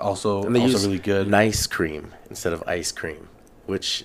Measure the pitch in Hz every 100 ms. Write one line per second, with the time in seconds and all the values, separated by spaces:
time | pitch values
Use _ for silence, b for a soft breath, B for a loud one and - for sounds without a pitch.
0 | 101 95 107 101 101 120 123 113 101 95
1 | 104 98 98 101 110 104 - - 82 76
2 | - - - - 90 82 - 87 - -
3 | 82 76 - - - - - 95 - -